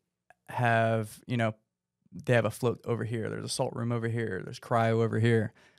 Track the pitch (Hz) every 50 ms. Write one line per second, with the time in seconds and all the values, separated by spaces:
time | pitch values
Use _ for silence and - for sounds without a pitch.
0 | _ _ _ _ _ _ - _ _ - - - 123 117 113 113 113 113 113 113
1 | 110 107 - - - - 123 120 117 110 110 _ _ _ _ _ _ _ _ _
2 | _ _ - 90 - - 123 117 107 107 - - - 120 113 - - - 120 110
3 | 113 110 120 113 107 107 107 107 104 107 - - 131 - - 117 117 120 120 117
4 | 113 117 110 117 113 107 95 95 - - 120 - - - 127 117 113 113 113 113
5 | 117 110 113 113 110 117 117 113 104 104 - _ - _ _